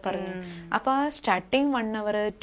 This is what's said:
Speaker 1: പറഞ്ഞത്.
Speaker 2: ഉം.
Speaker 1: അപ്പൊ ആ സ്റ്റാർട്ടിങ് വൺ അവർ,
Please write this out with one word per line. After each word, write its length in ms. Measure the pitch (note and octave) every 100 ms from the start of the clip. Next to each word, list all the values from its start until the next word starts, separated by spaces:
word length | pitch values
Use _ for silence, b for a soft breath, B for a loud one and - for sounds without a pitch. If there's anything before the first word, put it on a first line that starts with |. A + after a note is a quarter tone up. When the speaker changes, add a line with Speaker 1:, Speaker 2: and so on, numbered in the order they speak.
| F#3+
Speaker 1:
പറഞ്ഞത്. 320 | F#3+ F#3+ F#3
Speaker 2:
ഉം. 360 | F3+ - -
Speaker 1:
അപ്പൊ 180 | A3 -
ആ 160 | C4+ D4
സ്റ്റാർട്ടിങ് 680 | D4 - F#3 - C4 C#4+
വൺ 220 | C4 A3 A3
അവർ, 360 | G#3 G#3 G#3+ G#3